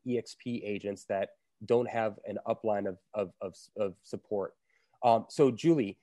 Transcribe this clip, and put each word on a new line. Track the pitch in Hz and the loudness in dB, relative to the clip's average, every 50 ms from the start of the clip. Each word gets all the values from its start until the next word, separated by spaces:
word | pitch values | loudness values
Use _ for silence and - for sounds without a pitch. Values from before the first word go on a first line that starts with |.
| - | -6
E | 123 120 | -4 -4
X | 113 104 - - - | -4 -4 -6 -12 -12
P | - 123 120 113 - | -8 -6 -6 -6 -4
agents | 104 104 95 101 101 101 - - | -6 -6 -6 -6 -6 -8 -8 -6
that | - 104 98 101 - - _ _ _ _ - 107 | -4 -4 -2 -4 -4 -8 _ _ _ _ -8 0
don't | - 117 120 120 117 | 2 2 2 2 0
have | - 117 110 107 101 - - | -2 -2 -2 -2 -4 -8 -10
an | 107 101 - - | -8 -8 -6 -4
upline | 113 113 - - 110 104 101 101 | -4 -4 -2 -2 0 0 0 -2
of, | 98 92 - _ _ - | -4 -6 -8 _ _ -6
of, | 107 98 87 - - | -4 -4 -4 -6 -10
of, | 101 95 - - - - - | -12 -12 -12 -14 -20 -12 -6
of | 107 104 95 87 - _ | -4 -4 -4 -4 -8 _
support. | - - 101 - - 107 101 95 - - _ _ _ _ _ _ _ _ _ - | -12 -12 -12 -8 -6 -4 -4 -4 -4 -8 _ _ _ _ _ _ _ _ _ 4
Um, | 120 113 110 110 | 4 4 4 2
so | - - - 143 131 | 0 2 4 4 4
Julie, | 117 104 - 170 165 147 107 98 - _ | 4 4 4 4 4 4 2 -2 -4 _